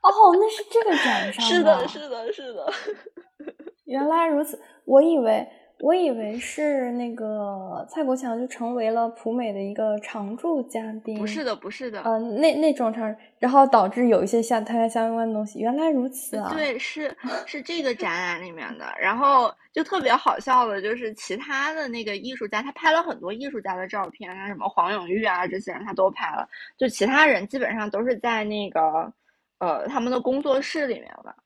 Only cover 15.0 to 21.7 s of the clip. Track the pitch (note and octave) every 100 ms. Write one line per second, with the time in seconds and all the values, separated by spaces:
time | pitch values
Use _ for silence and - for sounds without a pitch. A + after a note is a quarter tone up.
15 | A3+ A3+ A3+ A3 G#3+ - A3 C4+ D#4+ C#4+
16 | B3+ B3+ - G#3+ G3+ D#4+ D4 B3 - D#4
17 | D4 - B3+ E4 - D4+ B3+ E4+ C#4 A#3
18 | F#3 E3+ F3+ F3 F3+ E3 A2+ D#2+ C2+ -
19 | F#3+ A3+ C#4 C#4 A#3 - _ - D#4+ F#4+
20 | C4 A3+ - - A3+ B3+ A#3 G3+ G3 A#3+
21 | A#3 G#3+ - G3 C#4 C4+ C#4+